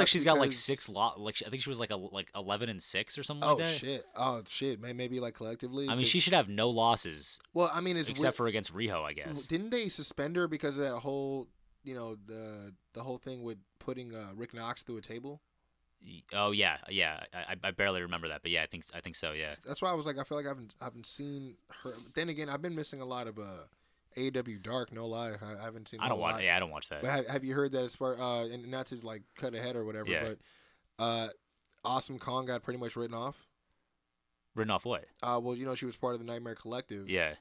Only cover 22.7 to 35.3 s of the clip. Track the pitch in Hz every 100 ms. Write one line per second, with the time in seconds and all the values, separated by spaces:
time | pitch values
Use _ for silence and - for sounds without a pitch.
22.7 | 160 147 139 127 123 113 107 101 90 78
23.7 | _ _ _ _ - 135 127 120 104 104
24.7 | 127 117 113 113 113 117 104 107 104 113
25.7 | 113 107 - 127 101 85 82 92 90 87
26.7 | 76 - 76 123 143 120 139 131 135 139
27.7 | 131 123 - 131 123 123 120 117 123 117
28.7 | 131 131 123 113 110 101 - 131 113 123
29.7 | 120 110 107 104 82 110 107 - - _
30.7 | _ _ - 117 113 110 - _ _ _
31.7 | _ 110 131 - 131 - 127 127 120 -
32.7 | 123 117 117 117 113 127 143 _ _ _
33.7 | _ _ _ _ _ _ _ _ 110 107
34.7 | 95 120 104 - - 120